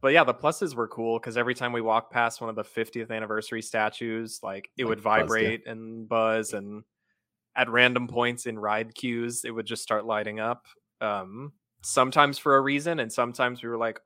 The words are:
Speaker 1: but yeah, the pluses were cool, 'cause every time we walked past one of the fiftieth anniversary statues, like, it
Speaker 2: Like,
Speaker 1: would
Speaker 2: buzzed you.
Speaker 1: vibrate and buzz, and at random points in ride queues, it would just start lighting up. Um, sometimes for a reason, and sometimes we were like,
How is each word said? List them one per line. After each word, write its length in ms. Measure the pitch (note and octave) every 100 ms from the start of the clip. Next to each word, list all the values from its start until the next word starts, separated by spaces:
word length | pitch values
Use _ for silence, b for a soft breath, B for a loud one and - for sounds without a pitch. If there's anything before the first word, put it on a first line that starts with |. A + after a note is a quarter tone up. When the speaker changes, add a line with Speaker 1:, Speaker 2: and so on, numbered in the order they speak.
Speaker 1:
but 100 | C3+
yeah, 120 | D#3
the 100 | C3+
pluses 400 | A#2+ C#3+ E3 F#3
were 140 | B2 A2+
cool, 320 | - A#2 A2+
'cause 160 | B2 A#2
every 180 | A#2+
time 180 | B2 B2
we 80 | A#2+
walked 300 | A2+ A2 -
past 280 | B2 A#2 -
one 100 | A#2
of 60 | A2
the 80 |
fiftieth 460 | G#2 - A2+ B2 A2+
anniversary 520 | A2+ A2 G#2+ G#2+ A2+
statues, 760 | A2 A2+ G#2+ - A#2 A2+ A2+ -
like, 280 | A2 G2 - -
it 60 |
Speaker 2:
Like, 20 | B2
Speaker 1:
would 140 | A2 G#2+
Speaker 2:
buzzed 260 | A2 G#2+ A2
you. 120 | A2
Speaker 1:
vibrate 140 | A2+ B2
and 420 | A2+ A2+ A2+ A2
buzz, 440 | A2+ A2 A2 A2
and 300 | G#2 G2+ G#2 - _ _ _ _ _ _ -
at 120 | B2
random 380 | A#2 B2 B2 A#2+
points 380 | B2 A#2+ A#2+ B2
in 120 | A2
ride 360 | G#2 G#2+ A2+
queues, 500 | - B2+ A#2 A#2+ A#2+
it 60 | A#2
would 140 | A2+ G#2+
just 160 | A2+
start 240 | - A2 A2
lighting 340 | G#2+ G#2+ G#2+
up. 260 | A2 A#2+ _ _ _ _
Um, 540 | A2 G2+ F#2+ G#2 C#3+ - _ _
sometimes 560 | - - C3 D#3 D3 C#3
for 180 | - C#3
a 60 |
reason, 380 | C3+ C#3+ D#3 E3
and 120 | A2+
sometimes 500 | - A#2+ A#2+ B2+ B2
we 60 | A#2+
were 80 | A#2
like, 220 | A2+ A2